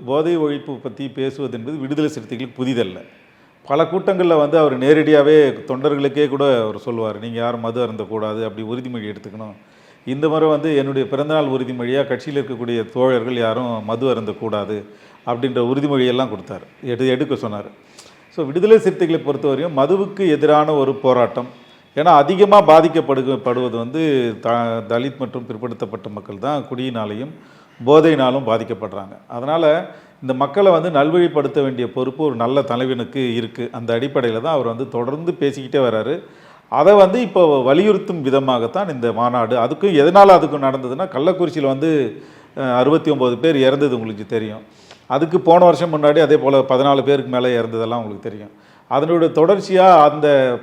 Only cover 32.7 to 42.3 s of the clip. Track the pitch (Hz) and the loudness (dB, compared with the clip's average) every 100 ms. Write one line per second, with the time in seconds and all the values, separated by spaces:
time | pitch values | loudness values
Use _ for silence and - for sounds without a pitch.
32.7 | 120 131 123 117 139 127 117 113 - 117 | -4 -4 -4 -6 -6 -4 -4 -6 -10 -12
33.7 | 123 117 117 139 139 120 113 143 151 117 | -10 -4 -4 -2 -2 -2 -2 -2 -2 -2
34.7 | 113 131 117 131 151 170 - 143 143 127 | -6 -8 -6 -6 -6 -8 -4 -4 -4 -4
35.7 | 143 127 110 107 170 - - - - _ | 0 0 0 -4 -6 -10 -20 -20 -20 _
36.7 | 131 165 208 185 240 220 190 165 139 127 | 2 6 8 6 4 -2 2 4 4 4
37.7 | 151 214 196 208 175 135 135 135 123 117 | 4 4 0 -2 -6 0 0 0 -2 -2
38.7 | 180 196 135 117 110 120 123 113 123 123 | -4 -6 -4 -4 -2 -2 0 0 0 0
39.7 | 156 196 156 151 190 202 175 151 143 135 | 0 0 4 6 8 10 8 6 -2 -2
40.7 | 131 127 135 185 131 165 165 170 156 135 | -2 -6 -6 -6 -2 -2 0 -2 -2 -2
41.7 | 135 160 151 120 - - | 0 0 0 -2 -6 -18